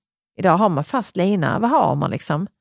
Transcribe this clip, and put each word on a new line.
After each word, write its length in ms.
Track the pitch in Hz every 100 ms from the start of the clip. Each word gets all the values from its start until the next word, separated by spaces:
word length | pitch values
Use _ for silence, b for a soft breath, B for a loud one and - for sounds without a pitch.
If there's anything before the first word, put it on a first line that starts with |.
| _ _ _ -
Idag 180 | 185 170
har 120 | 214
man 160 | 147
fast 320 | 147 269 208 190
lina. 420 | 185 208 143 -
Vad 120 | 233
har 240 | 285 -
man 160 | 139 139
liksom? 360 | - - 151 196 _